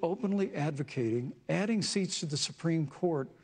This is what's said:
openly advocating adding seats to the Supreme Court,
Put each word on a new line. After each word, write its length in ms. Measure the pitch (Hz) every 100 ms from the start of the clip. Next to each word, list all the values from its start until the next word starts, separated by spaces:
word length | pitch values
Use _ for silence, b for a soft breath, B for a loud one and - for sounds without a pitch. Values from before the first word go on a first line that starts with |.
openly 520 | 170 208 196 202 196
advocating 800 | - 147 143 139 - 113 120 123 - -
adding 320 | 165 214 220
seats 400 | 143 202 180 -
to 60 | 165
the 100 | 147
Supreme 500 | - - 170 160 147
Court, 420 | - 180 151 135 B